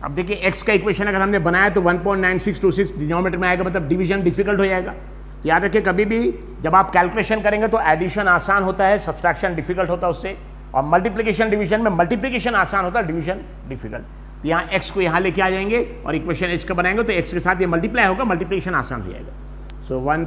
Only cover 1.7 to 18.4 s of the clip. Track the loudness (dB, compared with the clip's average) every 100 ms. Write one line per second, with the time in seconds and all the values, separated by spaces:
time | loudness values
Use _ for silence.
1.7 | 4 2 2 0 0 2 0 -2 0 2
2.7 | 2 -2 -2 -2 0 0 0 0 0 0
3.7 | -2 0 0 2 2 0 0 0 2 2
4.7 | 0 -2 -10 -14 -16 -16 -8 2 2 4
5.7 | 2 2 2 2 2 0 -2 -10 -6 2
6.7 | 4 6 4 2 0 0 0 2 2 2
7.7 | 2 2 2 2 0 4 2 4 2 2
8.7 | 2 2 2 0 -2 0 0 -2 -2 -4
9.7 | -2 -2 0 -2 -2 -6 -10 -14 -16 -4
10.7 | -2 4 4 2 -2 0 2 2 2 2
11.7 | 2 2 2 2 2 0 -2 0 0 2
12.7 | 0 0 0 -2 -4 -4 -6 -8 -16 -12
13.7 | -10 -10 -10 -12 -16 -16 -8 -2 -2 0
14.7 | -2 -2 0 2 2 2 2 0 0 0
15.7 | 0 -2 -6 -4 -4 -2 -2 -2 -2 -2
16.7 | 0 0 2 0 0 0 -2 0 0 2
17.7 | 0 0 2 2 2 0 0